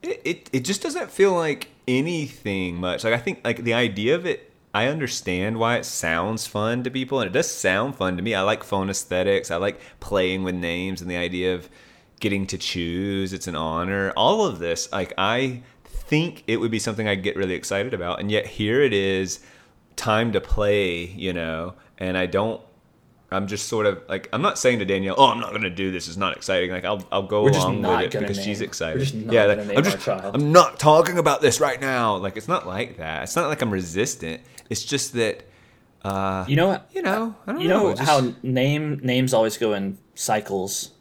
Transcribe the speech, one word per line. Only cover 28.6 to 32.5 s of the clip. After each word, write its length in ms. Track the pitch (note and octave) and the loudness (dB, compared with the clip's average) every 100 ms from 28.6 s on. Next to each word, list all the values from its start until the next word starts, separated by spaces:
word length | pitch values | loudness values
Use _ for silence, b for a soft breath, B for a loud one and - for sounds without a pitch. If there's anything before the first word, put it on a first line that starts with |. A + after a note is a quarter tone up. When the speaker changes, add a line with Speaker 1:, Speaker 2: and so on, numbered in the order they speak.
Speaker 2:
name, 80 | A2+ | -6
Speaker 1:
excited. 260 | - E2 B2+ | -4 -4 -2
Speaker 2:
we're 60 | |
just 100 | C3+ | -2
not 180 | A2+ A2 | -4 2
Speaker 1:
Yeah, 140 | A2+ G#2 | 4 6
Speaker 2:
gonna 100 | G#2 | 4
Speaker 1:
like, 60 | G#2 | 2
Speaker 2:
name 100 | G2+ | 2
Speaker 1:
"I'm 60 | |
Speaker 2:
our 60 | F3+ | 2
Speaker 1:
just, 100 | - | 0
Speaker 2:
child. 300 | - F#2+ F#2+ | -2 -4 -2
Speaker 1:
I'm 180 | A#2+ D3 | 0 8
not 260 | E3+ D#3 - | 8 8 4
talking 380 | D3+ D#3 E3+ F3 | 6 6 6 2
about 220 | D3+ C#3 | 2 4
this 200 | C#3+ A#2 | 4 4
right 200 | D3 B2 | 0 0
now." 360 | C3+ B2+ A#2 G2 | -2 0 2 0
Like, 200 | F#2+ G2+ | -2 -6
it's 120 | |
not 180 | G#2+ | -4